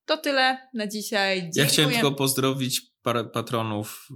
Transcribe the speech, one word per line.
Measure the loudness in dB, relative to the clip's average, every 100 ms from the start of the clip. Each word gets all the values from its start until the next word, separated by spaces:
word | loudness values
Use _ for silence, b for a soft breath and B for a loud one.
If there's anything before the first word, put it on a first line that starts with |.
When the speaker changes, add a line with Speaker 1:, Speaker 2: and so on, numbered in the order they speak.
| -2
Speaker 1:
To | -2
tyle | 0 2 2 0 -6
na | -6 -6
dzisiaj. | -6 -2 0 2 0 -2 2
Speaker 2:
Ja | 2
chciałem |
Speaker 1:
Dziękuję. | 4 4 4
Speaker 2:
tylko | 2
pozdrowić | 2 0 2 0 0 -2 -4 -6 _
parę | -2 -2
patronów. | -2 -6 -2 -2 -2 -4 -6 -12 -18